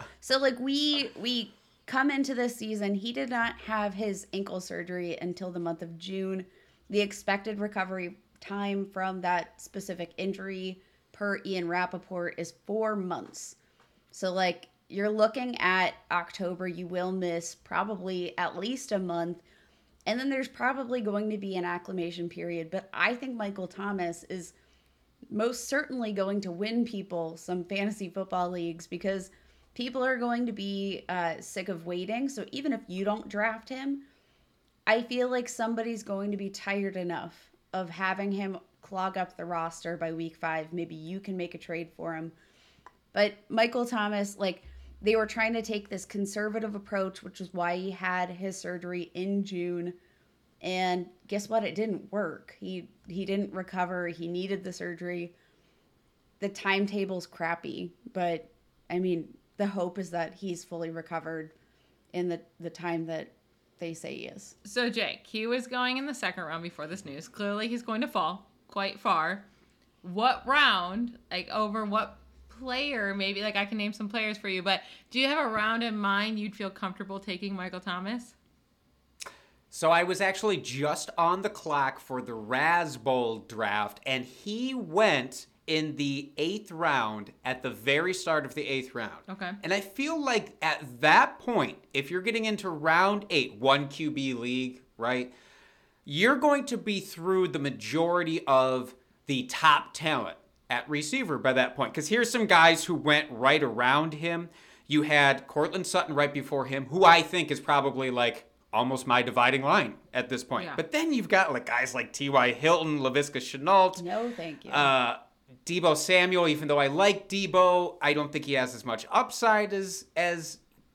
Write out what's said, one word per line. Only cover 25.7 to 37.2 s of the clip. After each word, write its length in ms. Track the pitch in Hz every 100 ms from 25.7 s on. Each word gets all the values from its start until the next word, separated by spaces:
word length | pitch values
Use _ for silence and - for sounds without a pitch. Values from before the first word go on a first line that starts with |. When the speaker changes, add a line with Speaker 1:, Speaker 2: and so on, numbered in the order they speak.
| 277 294 254 214
Speaker 2:
going 280 | 196 190 202
to 100 | 185
win 340 | 170 214 233
people 520 | 233 202 190 175 160 170
some 260 | - 180 170
fantasy 420 | 202 202 208 180
football 420 | 196 190 180 180
leagues 380 | 180 170 165 -
because 420 | 175 196 196 185 - _ _ _
people 300 | - 254 262
are 120 | 254 254
going 280 | 240 240 240
to 60 |
be, 520 | 208 196 196 196 175 -
uh, 260 | 180 170 156
sick 300 | - 196 190
of 180 | 170 170
waiting. 420 | 180 185 233 277
So 180 | 220 -
even 220 | 269 285
if 80 | 220 -
you 160 | 180
don't 240 | 196 214 202
draft 400 | 208 226 220 -
him, 340 | 262 277 277 - _ _ _ _ _ _ _ -
I 140 | 226
feel 260 | 240 247 247
like 200 | 247 240
somebody's 540 | - 226 226 226 220
going 300 | 214 196 208
to 40 | 196
be 140 | 196
tired 460 | 196 196 202 196 190
enough 560 | 175 160